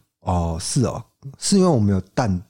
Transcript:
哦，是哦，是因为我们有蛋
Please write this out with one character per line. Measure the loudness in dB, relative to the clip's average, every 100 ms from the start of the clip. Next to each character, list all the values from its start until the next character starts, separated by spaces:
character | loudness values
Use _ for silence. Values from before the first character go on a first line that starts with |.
| _ _
哦， | -4 -2 -2 -4
是 | -4 0 0
哦， | -2 -12 _ -20 -10
是 | 0 2
因 |
为 | 4
我 | 4
们 | 2
有 | 0 -2
蛋 | -4 -2 -2 -4